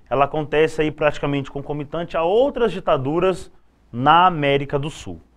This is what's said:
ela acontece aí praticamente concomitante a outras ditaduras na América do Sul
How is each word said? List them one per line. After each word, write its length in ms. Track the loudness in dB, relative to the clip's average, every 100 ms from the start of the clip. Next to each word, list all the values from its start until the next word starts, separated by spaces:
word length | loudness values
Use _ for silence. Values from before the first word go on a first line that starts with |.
| -4
ela 160 | 0 0
acontece 560 | 0 -2 2 2 0
aí 80 | -4
praticamente 600 | 0 0 0 -2 -2 -4
concomitante 680 | -10 -8 -8 -8 -8 -6 -2
a 40 |
outras 480 | 0 2 2 0 -2
ditaduras 800 | -2 0 0 0 0 0 -2 -8 -20 _ _ _
na 360 | 0 4 6 6
América 520 | 2 0 0 0 -4
do 120 | -4
Sul 320 | -8 -14 -14 -18